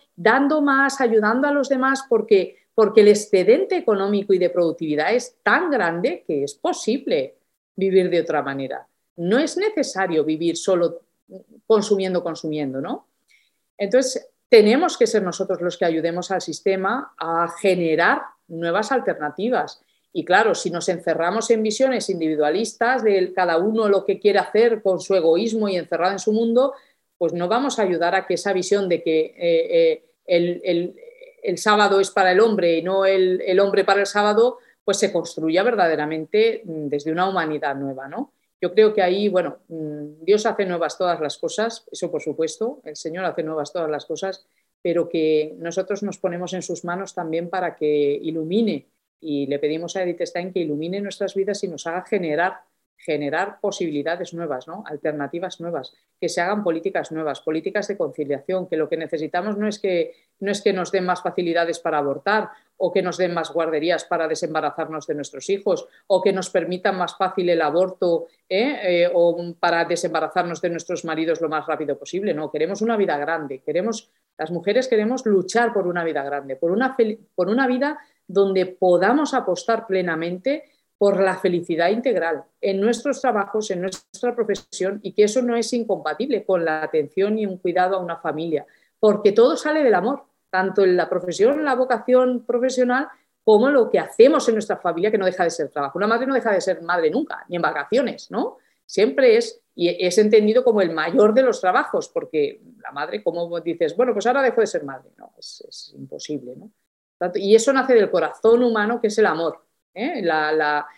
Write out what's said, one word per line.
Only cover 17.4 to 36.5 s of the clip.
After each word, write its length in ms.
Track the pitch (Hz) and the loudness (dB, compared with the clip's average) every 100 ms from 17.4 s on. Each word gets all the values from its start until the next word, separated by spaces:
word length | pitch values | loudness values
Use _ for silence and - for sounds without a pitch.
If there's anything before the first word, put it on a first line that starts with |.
| 170 - | -2 0
generar 640 | 196 180 165 156 180 294 - _ _ | 0 2 2 2 2 2 -4 _ _
nuevas 440 | 165 170 185 214 | -6 -2 -2 0
alternativas. 920 | 262 208 - 147 - 220 226 156 - _ _ _ | -2 0 -4 -6 -4 -2 -2 -2 -10 _ _ _
Y 100 | 175 | -8
claro, 300 | 147 185 226 | 2 4 4
si 160 | 170 180 | 0 -2
nos 180 | 170 165 | -4 -2
encerramos 600 | 175 180 151 165 208 220 | -2 -2 -2 0 -2 0
en 140 | 226 | 2
visiones 460 | 220 214 262 247 - | 2 0 0 0 -2
individualistas 920 | 180 160 151 147 175 220 - 233 262 | -2 -2 0 0 0 -2 -2 0 2
de 300 | 220 196 180 | 2 2 0
cada 240 | - 175 165 | 0 2 2
uno 320 | 202 220 214 | 2 0 2
lo 160 | 196 - | 2 2
que 140 | 190 | 2
quiere 180 | 208 196 | 2 2
hacer 460 | - 208 233 220 | 2 4 4 2
con 180 | 196 180 | 0 -2
su 140 | - 190 | 2 2
egoísmo 520 | 165 170 226 220 208 | 4 4 2 0 0
y 60 | 180 | -2
encerrado 380 | 156 160 180 | -2 -2 0
en 60 | 196 | 0
su 120 | 220 | 0
mundo, 420 | 214 233 233 277 - _ _ _ _ | 0 2 4 2 -2 _ _ _ _
pues 160 | 170 | -2
no 140 | 170 175 | -2 0
vamos 320 | 233 277 240 | 0 0 0
a 40 | |
ayudar 300 | 196 170 170 | 0 2 2
a 140 | 190 190 | 0 -2
que 80 | 180 | -2
esa 180 | 208 | 0
visión 340 | 185 175 202 190 | -2 0 0 2
de 140 | 170 | -2
que, 180 | 170 160 | 2 0
eh, 120 | 156 - | 0 -2
eh, 640 | 175 165 165 170 165 156 _ _ - | 0 2 2 4 4 2 _ _ 0
el, 360 | 170 170 175 | 2 2 -2
el, 320 | 185 170 180 - - _ - _ | -2 -2 -2 -10 -20 _ -20 _
el 160 | - 175 | -6 -2
sábado 420 | 214 208 202 196 | 2 4 4 4
es 120 | 190 | 2
para 200 | - 185 | 2 4
el 80 | 185 | 6
hombre 380 | 226 208 175 165 | 4 4 2 2
y 60 | |
no 220 | 170 190 190 | 0 2 2
el, 360 | 190 185 185 | 4 2 0
el 180 | - 185 | 2 2
hombre 240 | 202 202 | 4 2
para 180 | - 202 | 2 2
el 40 | 196 | 2
sábado, 540 | 208 208 208 247 - _ _ | 0 2 4 2 0 _ _
pues 140 | - 196 | -4 0
se 140 | 180 | 0
construya 520 | 175 165 - 160 170 | -2 -6 -6 0 2
verdaderamente, 1000 | 226 220 170 156 151 160 156 208 226 | 2 2 2 0 -2 -6 -2 2 2